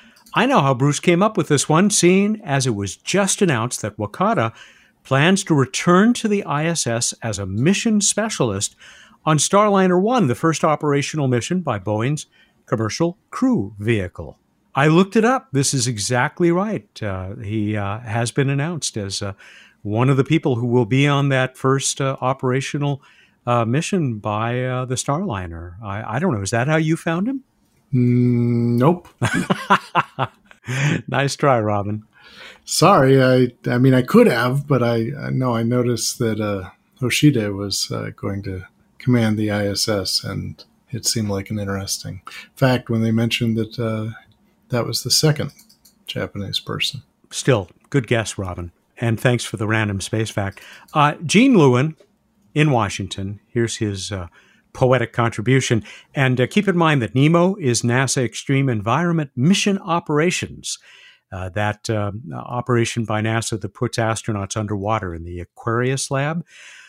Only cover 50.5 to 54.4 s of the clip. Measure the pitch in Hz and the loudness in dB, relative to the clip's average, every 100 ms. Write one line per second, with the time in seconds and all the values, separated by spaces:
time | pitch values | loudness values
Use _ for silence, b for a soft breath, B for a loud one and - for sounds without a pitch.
50.5 | - B B B 156 147 - 156 190 269 | -6 B B B 0 2 0 0 4 6
51.5 | 226 143 123 156 - _ _ _ _ _ | 6 6 6 2 -4 _ _ _ _ _
52.5 | 147 151 123 101 - 95 - 98 104 _ | 0 2 2 0 -4 -8 -8 -8 -10 _
53.5 | 120 117 - 104 95 92 98 87 b | -2 -2 -2 -4 -4 -6 -8 -10 b